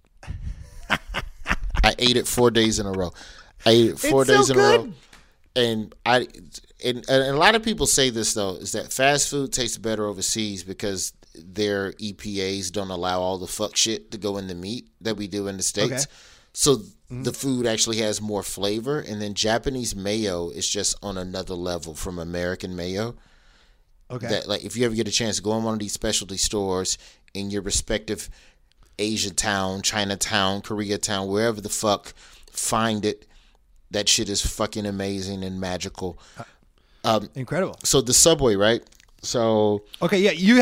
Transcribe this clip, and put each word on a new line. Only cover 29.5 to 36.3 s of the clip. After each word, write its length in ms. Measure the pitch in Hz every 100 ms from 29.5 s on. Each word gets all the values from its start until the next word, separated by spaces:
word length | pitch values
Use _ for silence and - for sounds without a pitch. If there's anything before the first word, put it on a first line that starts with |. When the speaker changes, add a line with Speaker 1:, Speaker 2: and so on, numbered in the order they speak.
| 98 95 98
Speaker 1:
Chinatown, 800 | - 107 101 98 - 107 95 98
Koreatown, 640 | - 104 101 104 - 101 98
wherever 320 | 101 117 107
the 80 | 101
fuck, 460 | - 107 98 - - - - -
find 540 | - - 113 113 107
it. 220 | 104 - - - _ _ _ - -
That 180 | 104 101
shit 220 | - 98
is 100 | 101
fucking 460 | 110 - 107 110 101
amazing 580 | 98 98 98 92 98
and 160 | 92 92
magical. 580 | 92 90 95 - 92 - -